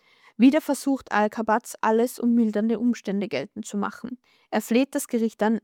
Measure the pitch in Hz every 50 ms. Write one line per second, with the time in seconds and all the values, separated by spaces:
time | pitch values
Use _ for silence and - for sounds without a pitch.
0 | _ _ _ _ _ - _ - 208 269 262 311 - - 285 - - 277 269 254
1 | - - - 208 208 214 - - 220 220 208 233 - - - - - 220 220 226
2 | 233 254 - - - 240 233 233 233 220 214 208 214 226 233 - 240 247 233 -
3 | - - 190 202 202 - - 127 139 - - 208 220 - - 202 196 196 - -
4 | - 247 254 - _ _ _ _ _ - - 214 - - 226 240 269 - - 294
5 | - - - 233 220 226 - - 208 214 233 208